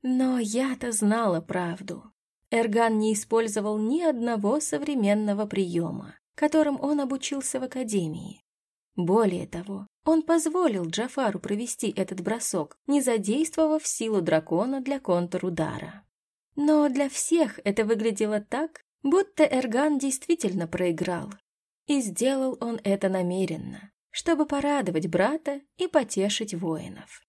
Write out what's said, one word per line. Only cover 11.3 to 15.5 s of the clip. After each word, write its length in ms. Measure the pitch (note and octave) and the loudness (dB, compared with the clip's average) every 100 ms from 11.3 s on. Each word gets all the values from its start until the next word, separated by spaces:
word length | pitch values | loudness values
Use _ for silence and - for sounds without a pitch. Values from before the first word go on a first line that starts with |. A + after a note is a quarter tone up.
| F#3+ | -2
провести 520 | - G#3 A#3+ - G#3+ | -4 -4 -4 -4 -4
этот 300 | - F#3+ F#3+ | -2 -4 -4
бросок, 560 | F3+ A#3 - F#3 D3+ - - | -4 -2 -2 -4 -4 -8 0
не 140 | C#4+ | 2
задействовав 840 | B3+ A3+ G3 B3+ D#4+ - D#4 D#4 - | 4 0 0 0 0 2 2 2 -2
силу 340 | - A3 G#3 | -4 0 0
дракона 600 | D#3+ D#3 D#3 E3 A#3+ C4+ | 2 2 2 0 0 -2
для 180 | C4 C#4 | -4 -4
контрудара. 1040 | A#3 F3 F3 F3+ F3+ | 0 0 0 -2 -4